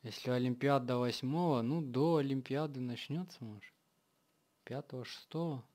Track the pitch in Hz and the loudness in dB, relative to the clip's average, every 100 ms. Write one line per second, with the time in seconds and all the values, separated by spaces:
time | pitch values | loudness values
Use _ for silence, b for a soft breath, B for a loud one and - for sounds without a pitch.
0 | 120 - 123 123 127 123 139 139 123 123 | -10 -6 0 2 2 2 4 4 2 2
1 | 123 - 127 156 175 131 117 160 143 123 | 2 0 -2 2 4 4 2 0 0 2
2 | 156 165 139 135 127 135 156 131 127 120 | 4 4 2 0 0 -2 -2 -4 -6 -6
3 | - 147 180 - 113 104 - _ _ _ | -4 -4 -4 -10 -12 -12 -18 _ _ _
4 | _ _ _ _ _ _ - 127 147 131 | _ _ _ _ _ _ -8 -8 -6 -10
5 | 117 - - 156 170 139 - | -10 -12 -8 -2 -2 -2 -8